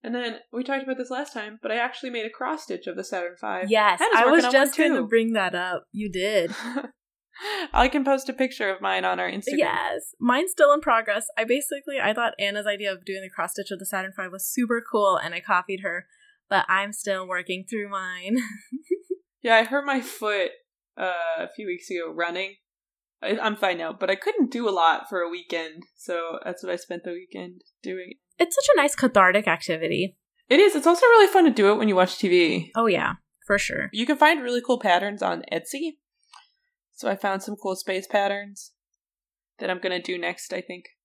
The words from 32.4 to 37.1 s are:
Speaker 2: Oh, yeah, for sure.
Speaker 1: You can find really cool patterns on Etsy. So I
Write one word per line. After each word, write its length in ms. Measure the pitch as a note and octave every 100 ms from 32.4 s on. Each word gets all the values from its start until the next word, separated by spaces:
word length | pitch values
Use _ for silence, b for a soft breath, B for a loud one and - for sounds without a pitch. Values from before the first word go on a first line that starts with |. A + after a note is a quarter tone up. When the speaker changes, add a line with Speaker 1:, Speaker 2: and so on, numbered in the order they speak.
| E3 D#3+ E3 A3+
Speaker 2:
Oh, 120 | A#3
yeah, 260 | E3+ - - _ _ -
for 140 | G3+
sure. 300 | - - -
Speaker 1:
You 140 | G#3 B3
can 100 | D4
find 240 | D4+ E4
really 220 | B3 B3 B3
cool 140 | B3
patterns 420 | A3 F3 G3+ G#3
on 220 | F#3+ E3+ -
Etsy. 440 | - - C#4 D#4+ D4+ _ _ b b b b _ _ _
So 140 | -
I 80 | -